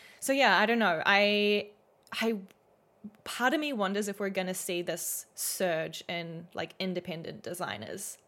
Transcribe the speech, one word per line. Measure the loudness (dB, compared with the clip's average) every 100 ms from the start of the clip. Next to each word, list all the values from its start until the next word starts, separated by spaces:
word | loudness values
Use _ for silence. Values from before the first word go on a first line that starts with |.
| -20 -8
So | 0
yeah, | 4 6 6
I | 6
don't | 4
know. | 4 4 4
I, | 6 6 4 4 2 0 -10 _ _ -12
I, | -4 -2 -2 -6 _ _ _ _ _ -20 -16
part | -12 0 2
of | 2
me | 0
wonders | 0 0 0 -2
if | -2
we're | -4
gonna | -2 -4
see | -4 -4 -4
this | -4 -4 -6 -8 -10
surge | -8 -6 -2 0 0 -4 -8 -8
in, | -6 -6 -10 -12
like, | -8 -8 -6
independent | -4 -4 -4 -8 -8 -10
designers | -10 -8 -8 -8 -8 -10 -10 -14